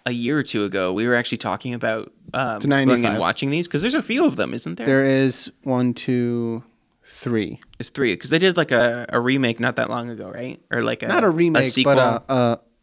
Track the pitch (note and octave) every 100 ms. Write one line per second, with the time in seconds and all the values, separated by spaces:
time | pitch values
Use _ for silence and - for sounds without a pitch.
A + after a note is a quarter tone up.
0 | B2+ B2 A#2+ D3+ - A2 G2+ G2 F#2 F#2+
1 | A#2 A#2+ A#2 A#2+ G#2+ G2 B2+ A#2+ A#2 A2
2 | - _ - B2+ B2+ G#2+ C#3 C#3 C3 A#2+
3 | A#2 G#2+ E2+ - C#3 D#3 F3 D3 A3 D4
4 | - B3+ D#4+ B2+ C#2 A#2+ - - D3 C3+
5 | C3+ C3+ C3+ - - _ C#3 B2 B2 A#2+
6 | - B2 A#2+ A#2+ A#2 A2+ - _ _ _
7 | - - B2 A2+ F#2+ - - - - -
8 | A#2+ F2 - D#3+ F#3+ F3 D3+ B2 A#2+ A#2+
9 | A#2 A#2+ B2 C#3 B2 A2+ B2 B2 A#2+ A#2+
10 | A#2+ A2 F#2+ A2+ B2+ B2+ - A#2+ A2+ A#2
11 | - A3+ G#3+ D#3+ E3+ D3+ C3 C3 C#3+ C3+
12 | A#2+ A#2 - C3 A#2+ A#2 _ _